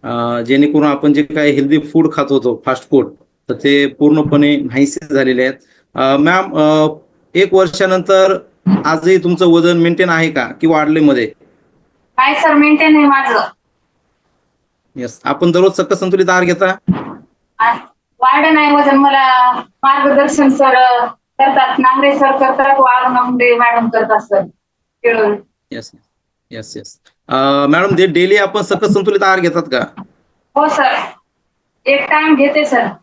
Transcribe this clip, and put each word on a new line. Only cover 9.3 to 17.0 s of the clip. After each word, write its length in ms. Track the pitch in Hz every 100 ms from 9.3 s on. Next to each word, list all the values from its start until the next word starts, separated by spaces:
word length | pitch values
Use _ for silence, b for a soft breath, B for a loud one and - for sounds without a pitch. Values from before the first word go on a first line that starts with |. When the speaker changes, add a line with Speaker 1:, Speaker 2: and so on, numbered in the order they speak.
| 165 180
Speaker 1:
वजन 300 | 170 165 170
मेंटेन 320 | 165 170 185
आहे 220 | 165 165
का 160 | 147 117
की 200 | - 165
वाढले 340 | 160 151 160
मध्ये? 320 | 151 131 110 - _ _ _ _ _ _ _ -
Speaker 2:
नाही 160 | 269
सर, 200 | 294 320
मेंटेन 420 | 294 302 302 311 302
आहे 100 | 285
माझं. 340 | 277 262 277 - _ _ _ _ _ _ _ _ _ _ _ _ _ _ -
Speaker 1:
येस. 240 | 123 -
आपण 260 | 143 143 175
दररोज 220 | 170 185
सकस 280 | 190 190 190
संतुलित 300 | 190 185 185
आहार 140 | 180
घेता? 320 | 180 175 190 190 - -